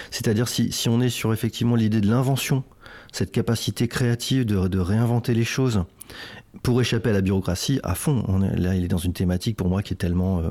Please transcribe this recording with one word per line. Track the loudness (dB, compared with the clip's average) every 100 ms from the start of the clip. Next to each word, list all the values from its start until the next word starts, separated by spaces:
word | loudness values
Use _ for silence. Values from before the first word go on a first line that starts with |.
| -12
C'est-à-dire, | -4 0 0 0
si, | 0 -2
si | 0 0
on | 2
est | 2
sur, | 0 -2
effectivement, | -2 -2 -2 0
l'idée | 2 2 2
de | 2
l'invention, | 2 2 0 0 -2 -2 -14 -20 -20 -16
cette | -6 -2
capacité | -2 0 0 -2 -2 -2
créative | 0 0 0 0 0
de, | 2 2 2
de | 0
réinventer | 2 2 2 2 2
les | 0
choses, | 0 0 0 0 -2 -8 -20 -18 -18 -18 -20 -6
pour | 0 2
échapper | 2 0 2
à |
la | 2
bureaucratie, | 2 2 0 -2 -2 -2
à | -2
fond. | -4 0 0 2
On | 2
est, | 2 0
là, | 0
il | 0
est | 0
dans | -2
une | -2
thématique, | -2 0 0 -2 -2
pour | 0
moi, | 0
qui | -2
est | -4
tellement, | -2 0 0 0
euh, | -2